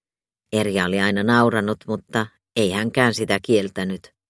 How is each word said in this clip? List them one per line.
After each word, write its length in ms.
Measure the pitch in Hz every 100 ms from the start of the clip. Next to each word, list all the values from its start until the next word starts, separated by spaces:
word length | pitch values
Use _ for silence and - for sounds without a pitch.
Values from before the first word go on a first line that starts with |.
| _ _ _ _ _
Erja 340 | 110 104 95 90
oli 140 | 98
aina 240 | 98 101
nauranut, 540 | 107 120 120 113 101 107 -
mutta 400 | 107 - 117 110 _ _ -
ei 160 | 101
hänkään 420 | 95 113 131 120
sitä 260 | 107 110 98
kieltänyt. 760 | - 110 98 - 95 92 - _